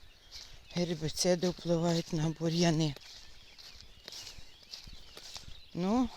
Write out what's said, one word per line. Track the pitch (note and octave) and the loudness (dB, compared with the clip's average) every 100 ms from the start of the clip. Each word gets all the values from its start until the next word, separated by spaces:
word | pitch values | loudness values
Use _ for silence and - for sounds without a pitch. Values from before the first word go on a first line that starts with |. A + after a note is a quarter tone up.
| - - - - - - - | -18 -20 -18 -16 -14 -16 -6
гербіциди | F3+ E3+ E3 D#3 - F3+ F3 F3+ | 0 0 0 -2 2 4 4 4
впливають | - E3+ E3+ E3+ E3+ - | 0 2 4 4 2 2
на | E3 D#3+ | 2 2
бур'яни. | D#3 E3 E3+ E3+ D#3 D#3 C3+ - - - - - - - - - - - - - - - - - - - - - - - - - - - | 2 2 6 6 6 4 0 -8 -16 -16 -18 -18 -18 -18 -16 -18 -18 -16 -14 -12 -14 -16 -18 -16 -16 -14 -14 -14 -16 -14 -14 -14 -14 -10
Ну, | - F#3 A#3+ A#3+ | -2 2 2 2